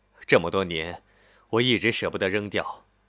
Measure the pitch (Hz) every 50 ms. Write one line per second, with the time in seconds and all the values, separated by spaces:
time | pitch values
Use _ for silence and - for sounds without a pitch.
0 | _ _ _ - - - - 107 82 85 85 98 95 87 85 80 80 87 87 -
1 | _ _ _ _ _ _ _ _ _ - - 113 123 127 117 95 101 113 110 -
2 | - 85 - 90 98 95 95 104 104 98 107 95 80 - - - _ _ _ _
3 | _